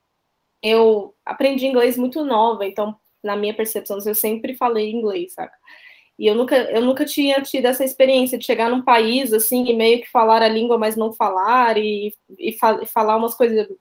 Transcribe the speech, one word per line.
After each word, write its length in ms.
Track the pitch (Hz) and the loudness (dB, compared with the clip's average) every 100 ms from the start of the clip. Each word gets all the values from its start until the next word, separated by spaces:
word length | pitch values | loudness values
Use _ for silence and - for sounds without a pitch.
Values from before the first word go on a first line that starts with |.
| _ _ _ _ _ _ | _ _ _ _ _ _
eu 540 | 214 226 226 214 196 _ - | 0 4 4 2 -4 _ -10
aprendi 400 | - 269 262 269 | -2 0 0 0
inglês 300 | 247 247 247 | 2 2 0
muito 260 | 254 311 | -4 -4
nova, 420 | 285 220 226 208 196 | -2 2 2 0 -6
então, 300 | 214 208 214 _ _ | -6 -6 -8 _ _
na 120 | 208 208 | -6 -4
minha 180 | 208 | -4
percepção, 440 | 214 220 208 202 202 208 | -4 -6 -6 -8 -8 -6
eu 100 | 214 | -4
sempre 400 | 214 220 247 254 | -4 -4 -6 -4
falei 360 | 247 220 214 | -2 -2 -4
inglês, 420 | 233 214 185 180 | -4 -4 -4 -8
saca? 220 | - 156 _ _ - - - _ - | -12 -16 _ _ -20 -20 -20 _ -2
E 80 | 214 | 0
eu 80 | 226 | 2
nunca, 200 | 247 269 - | 2 0 2
eu 100 | 226 | 0
nunca 220 | 247 269 294 | 0 0 -2
tinha 360 | - 277 277 | -2 0 0
tido 240 | 277 - 240 | -2 -2 0
essa 180 | 262 | 0
experiência 540 | 269 - 262 262 254 254 | -2 2 4 4 0 -2
de 80 | - | -2
chegar 240 | 220 233 | -2 0
num 140 | 254 | 0
país, 500 | 254 233 226 254 254 | 2 4 4 0 0
assim, 320 | 220 - 247 247 | 0 0 0 0
e 60 | |
meio 280 | 226 226 233 | 2 4 2
que 80 | - | 2
falar 320 | 247 220 226 | 2 4 4
a 40 | 220 | 4
língua, 300 | 220 240 233 | 0 0 0
mas 180 | 214 220 | 0 -2
não 160 | 220 | -4
falar, 640 | - 208 185 208 254 233 214 | -2 -2 0 2 2 2 0
e, 360 | 214 208 208 - _ 190 | -2 -4 -8 -12 _ -10
e 160 | 226 | -10
fa-, 260 | 220 220 - | 0 0 0
e 40 | 226 | -2
falar 320 | 233 214 220 | -2 0 0
umas 160 | 226 - | 0 0
coisas 320 | 233 214 202 190 | 0 0 -4 -8